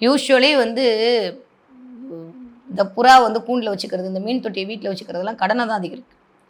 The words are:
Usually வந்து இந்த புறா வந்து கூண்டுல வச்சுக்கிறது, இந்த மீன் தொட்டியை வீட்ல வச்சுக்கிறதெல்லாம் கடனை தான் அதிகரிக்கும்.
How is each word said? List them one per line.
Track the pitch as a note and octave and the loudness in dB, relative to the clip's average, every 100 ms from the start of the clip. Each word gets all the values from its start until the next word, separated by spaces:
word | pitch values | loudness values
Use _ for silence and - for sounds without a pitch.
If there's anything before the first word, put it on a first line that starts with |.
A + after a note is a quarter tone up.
Usually | A#3 C#4 C4+ B3+ C4+ C#4+ | 0 2 2 4 4 4
வந்து | A3+ A#3 B3+ A3 A#3 A#3+ F#3+ - - _ _ C4 B3+ A#3+ C4 E3 - - - - - | 0 0 0 2 2 0 -2 -8 -20 _ _ -20 -20 -20 -18 -16 -18 -20 -20 -20 -8
இந்த | F#3 G3 A3+ | -4 -4 2
புறா | B3 C4 | 8 8
வந்து | A3+ A3 | 8 0
கூண்டுல | A#3 B3 A3 | -4 -4 -2
வச்சுக்கிறது, | G3 - F#3 F#3 | -6 -6 -8 -6
இந்த | F#3+ | -6
மீன் | G3+ B3+ | -4 -4
தொட்டியை | - - F#3+ | -4 -6 -8
வீட்ல | A3 G#3 | -8 -8
வச்சுக்கிறதெல்லாம் | F#3+ - F3 F#3+ A#3 | -8 -8 -8 -8 -4
கடனை | F#3+ A#3+ A#3 | -2 -2 -2
தான் | G#3+ | -4
அதிகரிக்கும். | F3+ B3+ - _ _ _ | -6 -12 -20 _ _ _